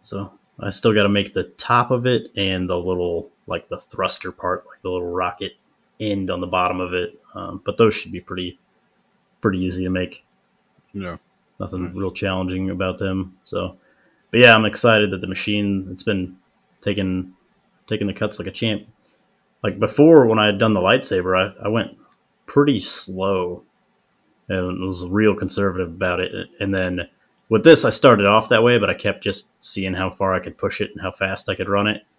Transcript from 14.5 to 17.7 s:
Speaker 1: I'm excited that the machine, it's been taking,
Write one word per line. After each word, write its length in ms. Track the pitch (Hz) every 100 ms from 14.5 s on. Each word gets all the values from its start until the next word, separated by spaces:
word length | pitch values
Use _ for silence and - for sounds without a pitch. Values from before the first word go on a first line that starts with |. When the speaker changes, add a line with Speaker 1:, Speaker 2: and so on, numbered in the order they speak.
| 110
Speaker 1:
I'm 100 | 110
excited 440 | - 120 110 104
that 120 | 92
the 60 | 95
machine, 600 | 92 - 104 101 98 92
it's 120 | 90
been 340 | - 98 92 92 _ _ _ _ -
taking, 460 | 101 95 92 92 _ _ _ _